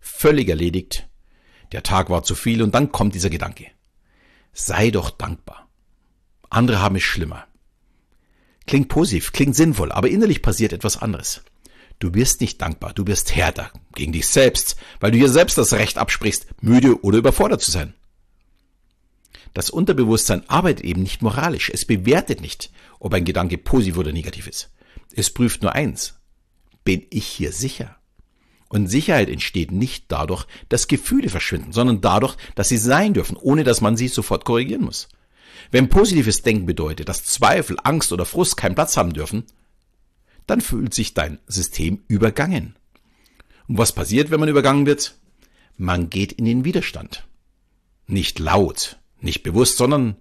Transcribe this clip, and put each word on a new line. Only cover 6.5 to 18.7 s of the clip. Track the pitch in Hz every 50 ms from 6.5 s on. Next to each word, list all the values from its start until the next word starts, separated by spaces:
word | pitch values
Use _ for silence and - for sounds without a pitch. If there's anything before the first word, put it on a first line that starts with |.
| - 117 120 123 113 95
haben | 95 104 95
es | 95 -
schlimmer.“ | - - - 82 78 - - - _ _ _ _ _ _ _ _ _ _ _ _ _ _ _ _ _ _ _ _ _ _ _ -
Klingt | - - 139 139 -
positiv, | - 151 160 - 110 82 - - -
klingt | - 143 139 120
sinnvoll, | 123 160 165 139 98 82 76
aber | - - 95 127
innerlich | - 196 226 208 151 - -
passiert | 123 98 - 110 104 -
etwas | 90 - 107 -
anderes. | - - 113 98 - - - - - - _ _ _ _ - _ - - _ - _
Du | - 90 85
wirst | 104 117 - - -
nicht | 123 - - -
dankbar, | - 82 78 - - - -
du | - 98
wirst | 95 101 - - - -
härter | - 87 78 78 - 71 - - - - _ -
gegen | - 69 76 80
dich | 82 82 -
selbst, | - 135 135 123 - - - - - - - - - -
weil | - 104
du | 113 117
dir | 139 135
selbst | 123 151 180 185 - -
das | 120 98 -
Recht | 104 107 - - -
absprichst, | - - - - - 107 92 - - - - -
müde | - 101 117 127 127 135 117 - -
oder | 101 101 117
überfordert | 113 135 123 - 190 220 233 - -
zu | - -
sein. | 87 73 - - _ _ _ _ _ _ _ _ _ _ _ _ _ _ _